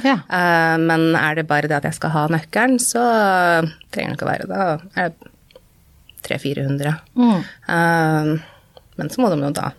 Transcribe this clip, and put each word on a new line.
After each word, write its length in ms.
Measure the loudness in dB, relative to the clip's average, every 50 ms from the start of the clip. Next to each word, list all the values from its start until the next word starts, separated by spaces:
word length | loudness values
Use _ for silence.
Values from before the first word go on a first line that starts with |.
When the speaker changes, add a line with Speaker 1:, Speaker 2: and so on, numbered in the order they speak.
| 0
Speaker 1:
Ja. 140 | 0 0 0 -2 -4
Speaker 2:
Eh, 480 | -2 0 2 2 4 4 4 2 2
men 380 | 2 2 2 2 2 2 2 2
er 200 | 2 2 0 -2
det 120 | -2 -2
bare 200 | 0 0 0 2
det 100 | 0 -2
at 60 | -2 -2
jeg 100 | -4 -4
skal 160 | -4 -4 -2
ha 160 | 0 0 0
nøkkelen, 520 | 0 0 -2 -4 -4 -2 0 2 2 2 2
så 240 | 0 -2 0 0 2 2 2 2 2 2 2 4 4 4 4 2 0 -2 -6 -12 -18 -10
trenger 240 | -8 -6 -6 -6 -6
det 20 |
ikke 100 | -4 -4
å 40 | -4
være 160 | -4 -4 -6
det. 0 | -6
Da 540 | -4 -2 -2 -2 -2 -4 -6 -8 -6 -4 -4
er 60 | -4
det 240 | -6 _ -20 -20 _ _ _ _ _ -20 _ _ _ _ _ _ _ _ _ -20 _ -18 -8
tre, 140 | -6 -6
fire 260 | -4 -4 -6 -4 -4 -2
hundre. 320 | -2 -2 -2 -2 -4 -4 -4 -8 -6 0
Speaker 1:
Mm. 280 | 2 4 4 4 2 -2 -6 -14 -14 -6
Speaker 2:
Eh, 720 | -2 0 2 2 2 2 2 2 2 2 2 0 0 -2 -2 -6 -12 -20 -20 _ _ _ -20 _ _ -10
men 120 | -8 -8 -6
så 80 | -2 0
må 100 | 0 2
de 120 | 2 0
jo 100 | -2 -2
da, 200 | -4 -4 -6 -6 -10